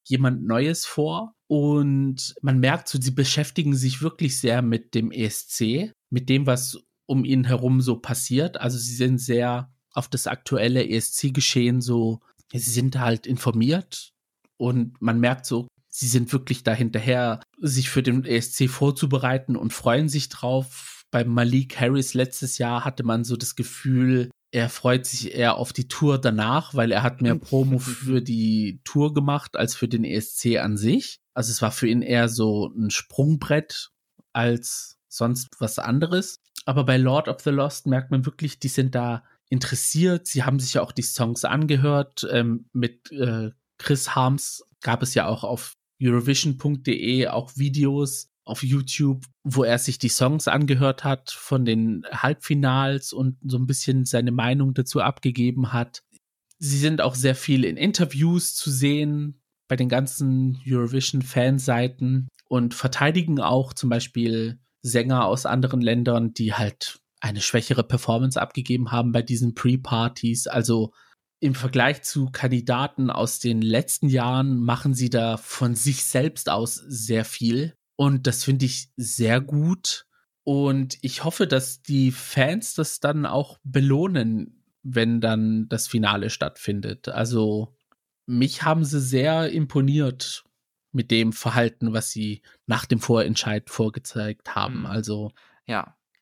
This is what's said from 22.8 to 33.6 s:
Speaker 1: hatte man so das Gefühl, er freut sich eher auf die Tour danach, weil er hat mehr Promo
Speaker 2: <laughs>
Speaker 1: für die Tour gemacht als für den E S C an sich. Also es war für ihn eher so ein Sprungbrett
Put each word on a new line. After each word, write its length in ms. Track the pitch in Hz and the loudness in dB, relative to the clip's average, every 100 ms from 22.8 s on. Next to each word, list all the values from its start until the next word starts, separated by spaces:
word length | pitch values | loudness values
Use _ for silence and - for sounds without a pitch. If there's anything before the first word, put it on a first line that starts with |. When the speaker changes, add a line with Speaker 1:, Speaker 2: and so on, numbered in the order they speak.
| 139 | -4
Speaker 1:
hatte 180 | 127 | -4
man 220 | 120 113 117 | -2 -2 -2
so 100 | 117 | -4
das 200 | - - | -4 -6
Gefühl, 760 | 117 - 135 127 127 127 123 - _ | -8 -6 0 2 4 2 0 -8 _
er 180 | 120 117 | -2 -2
freut 360 | - 123 127 127 | 0 2 2 0
sich 300 | - 110 - | -8 -6 0
eher 220 | 117 - | 0 2
auf 160 | 127 | -2
die 160 | - 123 | -4 -6
Tour 280 | - 147 135 | 0 2 2
danach, 560 | 131 107 110 143 - | 2 0 2 0 0
weil 180 | 139 117 | 0 2
er 120 | 101 | 2
hat 180 | 123 123 | 0 0
mehr 140 | 120 117 | 0 0
Promo 420 | - 135 135 127 | 0 2 2 2
Speaker 2:
<laughs> 20 | |
Speaker 1:
für 420 | 127 120 131 131 | -2 -6 -2 0
die 580 | 123 113 110 110 107 92 - | 0 0 2 2 0 -4 -4
Tour 280 | 147 151 | 0 2
gemacht 440 | 147 139 143 - - | 2 0 -2 -4 -2
als 180 | 123 - | -2 -2
für 140 | 117 | -2
den 160 | 120 85 | 0 0
E 100 | 95 | -2
S 220 | 110 - | -4 -4
C 200 | 123 113 | 0 2
an 200 | 101 104 | 0 0
sich. 400 | 110 220 - - _ 127 | 2 2 0 -10 _ -6
Also 160 | 120 | -4
es 100 | 117 | -2
war 100 | 113 | -2
für 160 | - 117 | 0 0
ihn 140 | 120 | 2
eher 280 | 117 120 117 | 2 2 2
so 420 | 117 110 104 101 110 | 2 0 2 -2 -2
ein 160 | 107 | -2
Sprungbrett 960 | - - - 143 156 - 151 | -4 -4 0 2 2 0 -2